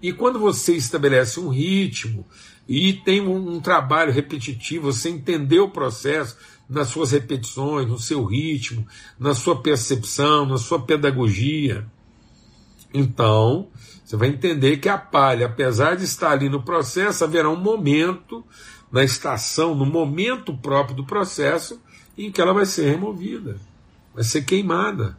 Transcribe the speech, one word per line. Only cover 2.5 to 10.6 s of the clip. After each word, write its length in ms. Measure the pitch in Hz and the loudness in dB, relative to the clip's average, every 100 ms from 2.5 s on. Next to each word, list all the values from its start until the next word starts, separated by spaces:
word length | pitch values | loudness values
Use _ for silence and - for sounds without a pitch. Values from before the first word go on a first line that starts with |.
| - _ | -20 _
e 240 | 127 185 | 0 0
tem 300 | 196 - 196 | 0 0 0
um, 340 | 196 185 185 170 | 2 -2 -4 -6
um 40 | |
trabalho 500 | 165 175 135 156 160 | 0 0 2 0 2
repetitivo, 800 | 131 143 156 117 117 - 165 147 | 0 -2 -6 -8 -10 -8 -4 -2
você 180 | 127 165 | -2 -4
entendeu 560 | 170 139 170 139 165 196 | -6 -2 -2 4 4 4
o 60 | |
processo 640 | 180 135 113 135 160 123 - - - _ | 0 -4 -4 -2 -2 -4 -10 -20 -20 _
nas 200 | 127 113 | -4 -2
suas 240 | - 151 | 0 2
repetições, 760 | 143 - 131 113 - 139 151 127 | 0 0 -8 -8 -6 -4 -2 -2
no 120 | 117 | -4
seu 260 | - 151 104 | -4 -2 -2
ritmo, 640 | 113 160 147 - 120 107 - - - | -2 -2 -4 -4 -6 -8 -12 -20 -4
na 160 | 135 139 | -2 0
sua 260 | - 143 | 0 0
percepção, 840 | 156 143 - 135 113 - 143 151 143 | 2 0 0 -2 -2 0 4 4 2
na 120 | |
sua 240 | 131 | -2